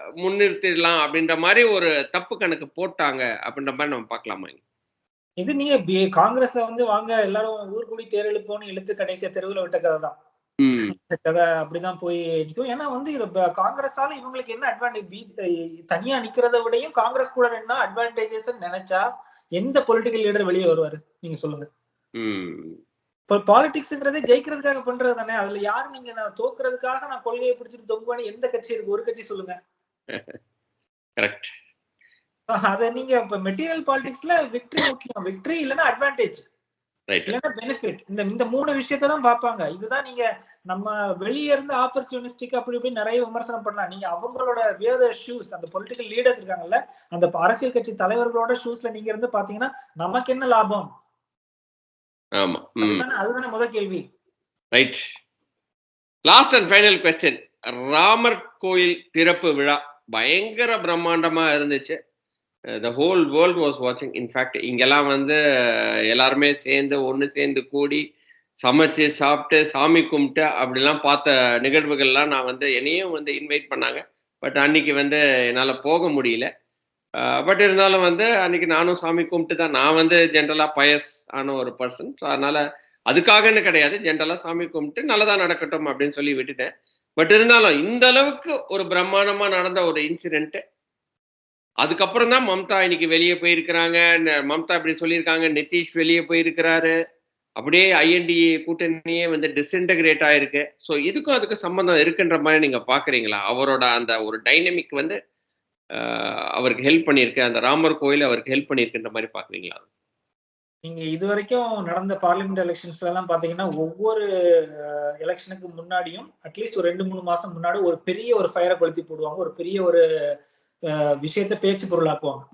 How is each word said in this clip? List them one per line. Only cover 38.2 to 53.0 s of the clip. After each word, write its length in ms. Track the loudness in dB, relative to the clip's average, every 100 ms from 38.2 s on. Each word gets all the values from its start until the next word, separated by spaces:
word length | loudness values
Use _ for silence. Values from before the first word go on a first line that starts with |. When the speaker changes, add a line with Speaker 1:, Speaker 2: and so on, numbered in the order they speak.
Speaker 2:
இந்த 220 | -6 -4
மூணு 300 | -4 -2 -2
விஷயத்தை 340 | -4 -4 -2 -2
தான் 160 | 0
பார்ப்பாங்க. 500 | 2 2 0 -4 -6
இதுதான் 280 | -8 -6 -6
நீங்க 220 | -6 -4 -4 -4 -12 _
நம்ம 500 | -10 -8 -6 -4 -4
வெளியே 400 | -6 -6 -6 -2
இருந்து 220 | -2 -2
ஆப்பர்ச்சுனிஸ்டிக் 800 | -2 -2 -4 -8 -10 -12 -14 -6
அப்படி 220 | -6 -4 -6
இப்படி 180 | -6
நிறைய 240 | -4 -2 -2
விமர்சனம் 380 | -2 -6 -8 -8
பண்ணலாம். 260 | -8 -6 -8
நீங்க 180 | -8 -8
அவங்களோட 520 | -8 -8 -4 -4 0 -2 -2
we 100 | -2
are 120 | 2
the 120 | 2
shoes, 360 | 0 -10 -12 -12
அந்த 160 | -14 -12
பொலிட்டிக்கல் 380 | -12 -10 -12 -8
லீடர்ஸ் 300 | 0 0 0
இருக்காங்கல்ல, 400 | -4 -10 -2 -4 -4 -12 _
அந்த 200 | 0 0
ப-, 140 | 2
அரசியல் 300 | 2 2 -2
கட்சி 200 | -2 -4
தலைவர்களோட 640 | -2 -2 0 0 0 -2 -2
ஷூஸ்ல 340 | -6 -8 -10
நீங்க 200 | -8 -8
இருந்து 200 | -6 -4
பாத்தீங்கன்னா 380 | -4 -4 -6 -8 -8 -16
நமக்கு 380 | -10 -4 -4 -2
என்ன 140 | -2 2
லாபம்? 420 | 2 2 -2 -8 -14 _ _ _ _ _ _ _ _ _ _ _ _ _
Speaker 1:
ஆமா. 260 | -2 0 -2 -8
ம். 100 | -2
Speaker 2:
அதுதானே, 320 | 0 0